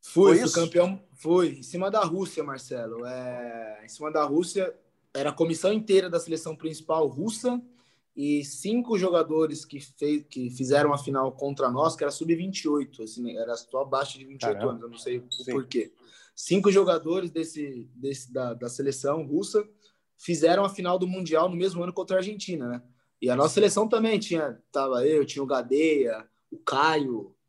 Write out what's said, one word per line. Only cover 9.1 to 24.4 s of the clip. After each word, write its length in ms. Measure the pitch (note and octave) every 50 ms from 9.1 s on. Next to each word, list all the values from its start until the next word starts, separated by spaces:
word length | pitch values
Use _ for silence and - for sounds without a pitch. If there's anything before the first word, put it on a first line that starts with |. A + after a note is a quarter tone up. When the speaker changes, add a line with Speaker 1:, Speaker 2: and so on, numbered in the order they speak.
| F3 E3 D#3+ D#3+ D#3 D#3 D#3+ D#3 D3 - -
Speaker 1:
que 160 | _ - C#3
fez, 420 | - - _ - D3 D3 D3+ D3 D3 _
que 200 | - C3 B2+ B2
fizeram 420 | B2+ B2+ C3 B2+ C#3 C#3+ D3 D3+ C#3+
a 40 |
final 360 | C#3 - C3+ C#3 C3+ C3+ C3 C3
contra 360 | C3 C#3 C#3 C#3 C#3 C3+ B2+
nós, 280 | B2 C3 D3+ D#3+ D#3
que 60 | - D#3
era 60 | C#3+
sub-vinte 500 | C#3 - D#3+ E3 E3+ E3 F3+ F#3+ F#3+ -
e 80 | - D#3
oito, 340 | D3 D3 C3+ C#3 - - A2
assim, 320 | G#2+ A2 A#2 A#2+ A#2 -
era 200 | A2+ A2+ A#2 A#2
só 240 | A2+ - _ - C3
abaixo 360 | C#3 C3+ C3 C3 C#3+ C#3 -
de 60 | C3+ C3+
vinte 200 | C3 C#3 C3 -
e 20 |
oito 80 | A2+ G#2
Speaker 3:
Caramba. 160 | G2 - C3+
Speaker 1:
anos, 120 | A#2+ A#2 A#2
eu 60 | A#2+
não 80 | A#2
sei 200 | - - - B2 B2
o 120 | B2 -
Speaker 2:
Sim. 200 | - - B2 B2+
Speaker 1:
porquê. 400 | B2 C#3 B2+ B2+ - B2 G#2+ - _ _ _ - - - - _ _
Cinco 360 | - - - F3 G3+ F#3 G#3
jogadores 580 | F#3+ G3 G3 F3+ F3 D#3+ C#3 D#3 E3+ F#3+ F3+ E3+
desse, 580 | D3+ E3 D#3+ D#3+ - D3+ D3 C#3+ C3 A#2+ A2+ - -
desse, 380 | B2 B2+ C#3 C#3 C3 - -
da, 220 | B2 C3 B2+ A#2+ A#2
da 160 | A#2+ A#2+ A#2+
seleção 560 | A#2+ - C#3 C#3 C3 - - C#3 C#3+ D#3+ D#3
russa 420 | C3+ C#3+ E3+ G3+ - - G#3+ G#3 - _ _ _ _ _ _ _ _ _
fizeram 460 | _ - - F3 D3+ D3+ E3 F3 G3 G3+
a 60 | F#3+
final 280 | G3 - F#3 F3 F3+
do 80 | F#3 F3+
Mundial 420 | F#3 F#3 F#3+ F#3 D#3 D#3 D#3+ E3 F#3
no 60 | F3+
mesmo 260 | F3 F#3 F#3+ E3+ F3 F3
ano 80 | F3+
contra 240 | F3 - F#3 - F#3+
a 40 | F#3
Argentina, 500 | F#3 G3+ G#3+ G3+ - - F3+ D#3 B2+ A#2+
né? 120 | B2 B2 B2 - _ _ _ _ _ _
E 80 | - B2
a 60 | B2
nossa 200 | B2+ C#3+ D#3 -
seleção 340 | - G#3+ G3 - G3+ G#3+ A3
também 280 | A#3 A3+ A3 A3+ A3
tinha, 400 | G3+ A3 - F3 D#3+